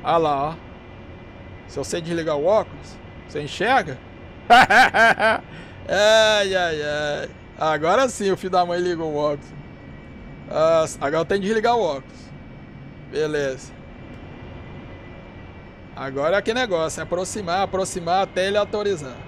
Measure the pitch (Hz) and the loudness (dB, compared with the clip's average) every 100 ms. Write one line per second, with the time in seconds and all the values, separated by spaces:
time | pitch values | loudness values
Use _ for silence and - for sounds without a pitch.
0 | 131 165 160 139 147 160 - - - - | 2 2 2 0 -2 -6 -14 -18 -18 -18
1 | - - - - - - - - 135 175 | -18 -18 -18 -18 -18 -18 -12 -8 -4 -4
2 | 165 170 160 147 160 214 180 - - - | -4 -4 0 0 4 2 2 -10 -16 -18
3 | - - - 151 147 - 202 262 196 127 | -18 -18 -12 -8 -8 -2 2 2 2 -10
4 | - - - - - 247 214 214 247 190 | -14 -20 -18 -18 8 8 10 8 8 8
5 | 226 - 220 214 - - - - - 185 | 6 6 4 2 -4 -18 -16 -16 -2 4
6 | 208 220 220 214 196 190 175 156 147 147 | 6 8 6 4 2 2 0 0 -2 -2
7 | 147 147 151 - - - 156 151 160 214 | -2 -4 -6 -12 -18 -2 0 2 4 4
8 | 262 - 202 180 185 185 175 175 180 170 | 2 0 0 0 2 2 2 0 0 -2
9 | 160 147 147 143 - - - - - - | -2 0 0 -2 -8 -18 -18 -18 -18 -18
10 | - - - - - - 160 165 156 - | -18 -18 -16 -16 -6 2 4 4 2 -2
11 | 143 156 160 196 190 220 220 240 180 139 | -2 0 0 0 0 2 2 2 0 -4
12 | - - - - - - - - - - | -10 -20 -18 -18 -18 -18 -18 -18 -18 -18
13 | - 135 156 151 139 131 - - - - | -8 -2 -2 0 -2 -4 -12 -18 -18 -18
14 | - - - - - - - - - - | -16 -16 -16 -16 -16 -16 -16 -16 -16 -16
15 | - - - - - - - - - - | -16 -18 -18 -18 -18 -18 -20 -20 -18 -10
16 | 135 135 147 196 202 233 247 170 160 - | -6 0 2 2 2 0 0 0 0 -4
17 | 160 175 185 214 180 180 190 190 190 185 | -4 -4 -4 -6 -2 0 0 -2 -4 -4
18 | 165 185 190 180 190 208 202 214 208 180 | 0 0 0 0 0 0 0 -2 -2 -4
19 | 139 120 | -6 -14